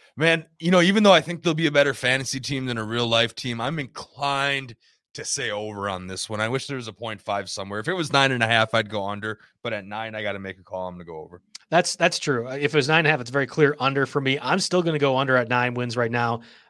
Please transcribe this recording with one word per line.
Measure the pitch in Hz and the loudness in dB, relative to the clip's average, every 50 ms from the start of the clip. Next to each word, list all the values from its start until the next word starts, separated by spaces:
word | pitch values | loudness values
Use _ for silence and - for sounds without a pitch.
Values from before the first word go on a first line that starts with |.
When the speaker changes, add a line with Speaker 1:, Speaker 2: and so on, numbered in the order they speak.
| _ _ _ | _ _ _
Speaker 1:
Man, | 123 151 165 165 165 160 - _ - | 0 2 2 2 2 -2 -8 _ -4
you | 160 175 | 2 4
know, | 185 180 | 6 6
even | 170 185 196 220 | 6 6 6 6
though | 208 202 | 8 8
I | 185 160 | 8 8
think | - 170 175 143 | 6 2 -4 -2
they'll | - 170 | 0 0
be | 160 156 165 | 0 2 2
a | 147 | 2
better | 143 143 143 143 127 | 4 4 4 4 2
fantasy | - 131 127 127 135 131 - - 131 | 0 0 0 0 0 -2 -4 -6 -6
team | 117 123 143 131 131 | -6 -6 -4 -4 -4
than | 127 120 113 | -4 -4 -4
a | 110 | -4
real | 107 113 120 120 117 | -4 -2 -2 0 2
life | 117 117 117 117 - | 4 2 2 2 -2
team, | - - 123 117 117 | -6 -6 -6 -4 -4
I'm | 117 135 165 156 | -4 -4 -4 -6
inclined | 135 - - - - - _ - 143 143 139 139 139 139 139 139 135 123 113 - _ _ _ _ _ _ - | -8 -10 -12 -16 -16 -16 _ -6 -4 -2 -2 0 0 -2 -2 -4 -6 -10 -14 -20 _ _ _ _ _ _ -16
to | - 107 | -12 -8
say | - - 143 127 113 | -6 -6 -4 -4 -4
over | 104 104 107 107 104 101 98 101 | -4 -4 -6 -6 -6 -6 -4 -4
on | 95 92 92 | -4 -6 -8
this | 92 92 92 - - | -8 -8 -8 -8 -6
one. | 110 104 | -4 -4
I | 107 113 | -2 -2
wish | 123 135 - | -2 -4 -4
there | - 139 | -6 -8
was | 127 117 113 | -10 -10 -12
a | |
point | - - 117 113 104 92 | -12 -12 -10 -12 -12 -10
five | _ 113 101 101 98 90 | _ -4 -4 -4 -4 -6
somewhere. | - 104 95 98 101 107 | -8 -10 -8 -8 -8 -6
If | 117 160 | -4 -4
it | 185 | -2
was | 180 160 - | -2 -2 0
nine | - 139 135 135 | 2 4 4 4
and | 131 120 | 4 2
a | 113 | 2
half, | 110 117 113 110 110 - | 4 4 4 4 4 2
I'd | 113 107 101 | 0 0 0
go | 107 104 98 | -4 -4 -4
under, | 101 104 101 104 110 107 - _ _ _ _ | -4 -6 -6 -8 -8 -10 -10 _ _ _ _
but | - 120 | -8 -6
at | 110 104 95 | -6 -6 -8
nine, | 98 104 110 113 110 110 | -8 -8 -8 -8 -8 -8
I | 107 | -6
gotta | 107 101 98 98 | -6 -6 -6 -6
make | 98 95 90 92 | -8 -10 -12 -12
a | |
call. | 90 - 95 92 92 | -12 -10 -8 -8 -6
I'm | 90 90 | -8 -8
gonna | 90 85 | -12 -14
go | 85 80 78 | -14 -14 -14
over. | 80 82 90 90 _ _ - - _ _ | -14 -16 -18 -20 _ _ -20 -20 _ _
Speaker 2:
That's, | 151 175 180 - - | 0 0 2 0 0
that's | - 170 175 - - | 0 0 0 0 0
true. | - 151 135 117 117 127 | -2 -2 -2 -2 -2 -4
Uh, | 131 | -4
if | 143 143 143 156 | -2 -2 0 2
it | |
was | 151 127 147 | 2 2 4
nine | 156 165 | 4 4
and | 160 | 4
a | 156 | 4
half, | 156 127 | 2 0
it's | 120 120 | -2 -2
very | 127 139 135 | -2 -2 -2
clear | 127 - 156 151 143 143 - | 0 2 4 4 4 4 2
under | 127 135 135 139 135 | -2 0 0 0 -2
for | 131 - 147 | 0 0 -2
me. | 135 135 131 - | 0 0 -2 -2
I'm | - 135 165 196 | 0 0 0 0
still | - - 180 180 | 0 0 0 2
gonna | 165 165 156 143 | 2 2 2 2
go | 143 139 127 | 2 2 2
under | 131 135 135 131 | 2 2 4 4
at | 127 120 110 | 2 4 2
nine | 123 123 123 123 120 | 2 2 2 0 0
wins | 123 123 120 117 | -2 -4 -2 0
right | 123 120 113 | 0 0 2
now. | 120 120 120 117 120 117 - - - - _ | 2 2 2 2 0 -2 -6 -12 -20 -20 _